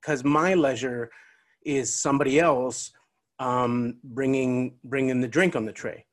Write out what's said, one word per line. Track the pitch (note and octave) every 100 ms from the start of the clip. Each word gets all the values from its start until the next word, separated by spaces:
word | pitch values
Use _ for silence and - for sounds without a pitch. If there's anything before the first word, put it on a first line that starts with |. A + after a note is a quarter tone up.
'cause | - C#3+
my | C#3 D3 F3
leisure | F#3+ C#3 A#2 B2+ A#2+ A#2 - - _ _ _
is | - C#3 A#2
somebody | - D3+ C#3 C#3+ C#3
else, | E3 C3 B2+ - - _ _ _ _ -
um, | C3 B2 B2 A#2+ A#2+ A#2+
bringing, | C#3 A#2+ C3+ C3+ C3 B2 B2+ - B2+
bringing | C3+ C3 B2+
the | B2
drink | C3+ F#3 B2+
on | A2
the |
tray, | - A2+ - _